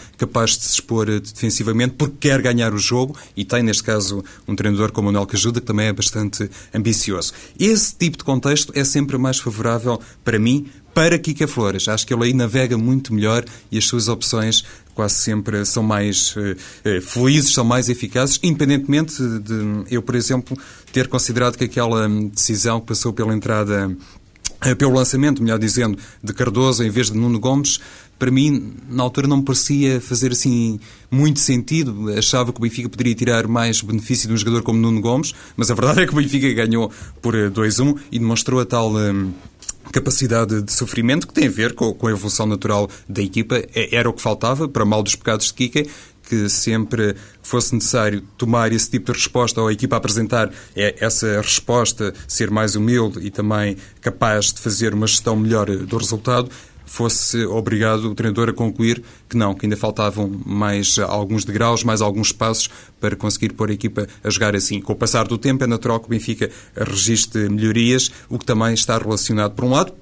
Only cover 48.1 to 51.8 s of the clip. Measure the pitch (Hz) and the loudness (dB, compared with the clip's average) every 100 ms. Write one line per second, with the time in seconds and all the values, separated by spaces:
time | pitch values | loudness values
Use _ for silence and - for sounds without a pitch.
48.1 | 101 - - 117 117 110 113 - 123 - | -2 -8 -4 0 2 2 2 0 -2 -2
49.1 | 120 - 127 117 117 110 104 - 117 120 | -2 -2 0 0 0 0 0 0 0 0
50.1 | 110 107 120 104 - - - 101 - 110 | -2 0 0 -2 -4 -10 -2 -2 0 0
51.1 | - 110 104 - - - 120 | 0 0 0 0 -2 0 0